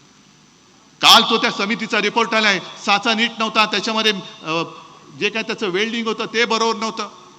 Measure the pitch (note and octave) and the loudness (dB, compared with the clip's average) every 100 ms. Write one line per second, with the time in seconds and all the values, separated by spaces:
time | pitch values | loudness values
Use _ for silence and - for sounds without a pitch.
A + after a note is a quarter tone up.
0 | - _ _ _ _ _ _ _ _ - | -20 _ _ _ _ _ _ _ _ 2
1 | D3 G#3+ A3+ A3+ A#3 G3+ G3+ A3 A3 G#3+ | 6 8 6 2 0 -2 -2 -4 -2 0
2 | G#3 A#3+ A3 A3 G#3+ F#3 - - - G3+ | 0 0 0 2 2 0 -4 -6 0 0
3 | A#3 A3 A#3 A3+ A3 A3+ G#3 G#3 A3+ A3 | 2 0 0 -2 -2 2 2 0 -2 0
4 | G#3+ G3 D#3 - D#3+ E3 D#3+ - - - | 0 0 -6 -12 -4 -4 -4 -10 -20 -20
5 | - C#3 G3+ A3 A3+ G#3 G#3 F3+ A3+ A#3 | -18 -6 -4 -4 -6 -6 -4 -2 -2 -4
6 | A3+ A3 G#3+ A3 A3+ A3 A3+ G#3+ A3+ A3 | -4 -4 -4 0 0 2 0 -2 -6 -6
7 | G3+ - - | -10 -12 -20